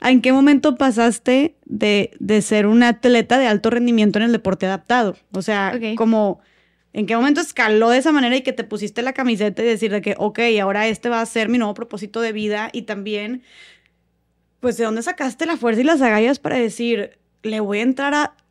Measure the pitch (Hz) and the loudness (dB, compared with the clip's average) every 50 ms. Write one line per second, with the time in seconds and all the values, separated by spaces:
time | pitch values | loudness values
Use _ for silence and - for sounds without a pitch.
0 | - 247 254 240 233 254 262 269 277 294 285 269 - 302 247 - 269 262 208 233 | 2 4 4 4 4 4 4 6 6 6 6 4 4 2 0 2 2 2 2 2
1 | 233 240 208 - - 254 254 262 294 339 - _ _ - - 214 214 208 208 202 | 2 2 0 0 0 2 2 2 2 0 -4 _ _ -10 -6 -2 0 2 2 2
2 | 190 - - - - 196 214 208 196 - 220 208 202 208 220 240 247 240 233 - | 0 -2 -6 -8 -2 0 2 2 2 2 2 2 4 4 4 6 4 4 2 2
3 | - 247 247 226 - - 262 269 262 226 208 202 220 226 233 240 240 240 233 220 | 2 4 4 4 4 2 2 2 4 2 2 2 0 0 0 0 0 2 2 4
4 | 214 208 175 208 226 233 233 220 - 190 185 - 190 185 196 185 - - 240 247 | 2 2 2 2 2 2 0 0 0 -2 -2 -2 -2 -4 -4 -4 -2 0 0 2
5 | 226 190 - - _ _ - 190 180 220 208 202 196 190 - 240 226 214 226 226 | 2 0 -2 -8 _ _ -8 -8 -4 -2 -2 -2 -2 -2 -4 -6 -6 -6 -4 -2
6 | 226 226 226 214 208 196 170 - _ _ _ _ _ _ _ _ _ _ - 208 | 0 2 2 2 2 0 -2 -6 _ _ _ _ _ _ _ _ _ _ -8 -6
7 | 208 180 233 233 254 285 294 339 330 - - - 233 214 214 214 226 233 240 262 | -4 -2 0 0 2 2 2 0 -2 -6 -4 -2 0 2 2 2 4 4 2 2
8 | 262 320 302 285 254 240 254 269 262 262 254 240 214 - 214 190 208 202 - 240 | 2 2 2 2 2 0 0 -2 -2 -4 -6 -6 -8 -8 -8 -8 -8 -8 -6 -6
9 | 240 262 262 285 254 247 226 185 214 208 190 - 226 233 226 202 226 208 202 208 | -6 -6 -4 -4 -2 -2 0 0 -2 -4 -2 -2 -2 -2 0 0 -2 -2 -4 -4
10 | - 208 196 - 208 208 208 226 233 233 220 208 196 196 196 208 214 226 208 - | -4 -4 -4 -4 -4 -4 -2 -2 0 0 0 0 0 -2 -2 -2 -2 -2 -4 -4
11 | - 240 240 226 226 - - 226 220 220 240 247 226 208 202 226 233 - - 190 | -4 -4 -4 -4 -4 -4 -4 -4 -2 0 0 -2 -2 -2 -6 -8 -12 -12 -12 -14
12 | 214 202 - 233 233 226 214 214 214 208 208 208 220 226 - 247 - - 208 202 | -12 -10 -6 -6 -6 -4 -4 -4 -4 -4 -4 -6 -6 -8 -10 -10 -10 -10 -10 -8
13 | 196 214 208 208 208 214 254 247 _ _ _ - - - - _ _ _ _ _ | -8 -6 -6 -6 -6 -8 -10 -12 _ _ _ -20 -20 -20 -20 _ _ _ _ _
14 | _ _ _ _ _ _ _ _ _ _ _ _ 254 247 196 - 233 220 220 233 | _ _ _ _ _ _ _ _ _ _ _ _ -4 -4 -2 -2 -4 -4 -4 -4
15 | 233 339 359 - 285 254 - - 330 330 330 - 233 233 220 226 262 311 339 269 | -6 -6 -6 -6 -6 -6 -6 -6 -6 -6 -4 -2 -2 -2 0 0 2 2 2 2
16 | 269 233 214 214 226 254 285 - - - - 254 233 214 - - 240 233 233 208 | 2 2 2 2 2 0 0 -2 -4 -4 -4 -2 -2 -4 -4 -4 -4 -4 -2 -4
17 | 196 - _ _ _ _ _ _ - 220 220 220 214 196 202 208 233 262 262 269 | -6 -8 _ _ _ _ _ _ -8 -6 -6 -4 -4 -4 -4 -2 -2 -2 -2 -2
18 | 277 285 285 294 302 - _ _ _ _ | -2 -2 -2 -2 -2 -4 _ _ _ _